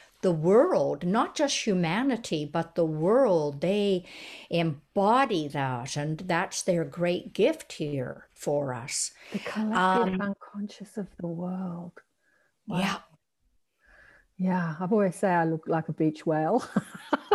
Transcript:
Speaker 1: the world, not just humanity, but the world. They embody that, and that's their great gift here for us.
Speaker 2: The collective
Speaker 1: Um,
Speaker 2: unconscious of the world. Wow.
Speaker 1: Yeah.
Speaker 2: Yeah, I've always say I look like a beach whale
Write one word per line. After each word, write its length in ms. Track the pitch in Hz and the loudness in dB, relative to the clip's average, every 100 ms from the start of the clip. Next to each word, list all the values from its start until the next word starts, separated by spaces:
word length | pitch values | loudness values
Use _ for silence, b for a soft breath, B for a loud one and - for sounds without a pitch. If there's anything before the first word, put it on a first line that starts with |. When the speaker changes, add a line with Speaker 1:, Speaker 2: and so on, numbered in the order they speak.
| b _ | b _
Speaker 1:
the 100 | 190 | 0
world, 760 | 160 160 214 359 233 139 143 180 | 2 6 6 6 4 0 0 0
not 280 | 220 359 | 0 0
just 320 | - 285 - - | 0 0 0 0
humanity, 800 | 185 165 190 277 233 - 160 147 | 2 2 2 0 -2 -2 -4 -2
but 300 | 170 165 - | -4 -4 0
the 100 | 160 | 0
world. 760 | 156 170 240 262 170 147 143 | 2 2 4 6 4 2 -2
They 440 | 175 208 202 185 180 B B B B | 0 2 2 0 -2 B B B B
embody 960 | 170 165 143 _ 202 196 247 269 185 147 | 0 0 -2 _ 2 4 4 4 0 -2
that, 480 | 143 135 127 131 147 | -2 -2 -2 -4 -4
and 240 | 147 156 | -4 -4
that's 420 | 185 170 190 - | 0 0 0 -4
their 220 | - 170 | 0 0
great 500 | 147 175 175 180 - | 0 -2 -2 -2 -4
gift 400 | - 240 320 - | 2 2 2 -8
here 540 | - 151 143 123 - - | -8 -4 -4 -6 -8 -16
for 400 | - - 147 143 | -10 -2 -2 -2
us. 380 | 123 117 - - - B | -6 -6 -6 -6 -8 B
Speaker 2:
The 80 | 196 | -8
collective 380 | - 214 214 190 | -6 -4 -2 2
Speaker 1:
Um, 440 | 185 185 185 185 | 2 4 2 0
Speaker 2:
unconscious 760 | 202 196 - 202 208 - 196 - | -4 -6 -10 -10 -10 -10 -14 -10
of 100 | 185 - | -12 -8
the 100 | 170 | -8
world. 680 | 165 180 185 185 170 175 - _ _ _ _ _ _ - | -6 -6 -6 -8 -8 -12 -16 _ _ _ _ _ _ -6
Wow. 120 | 165 | -2
Speaker 1:
Yeah. 180 | 196 190 - _ _ _ _ _ _ _ b b b b b - | -2 -4 -10 _ _ _ _ _ _ _ b b b b b -4
Speaker 2:
Yeah, 380 | 185 180 165 156 | 0 0 -2 -4
I've 120 | 180 | 0
always 240 | 214 196 - | 2 2 2
say 140 | 196 | 2
I 160 | 175 165 | 4 2
look 220 | 160 - | 0 0
like 200 | 160 160 | -2 -2
a 60 | |
beach 320 | 156 156 156 - | 0 0 0 0
whale 380 | 156 156 233 - - - - - - - | 0 2 0 0 -4 -6 -12 -4 -4 0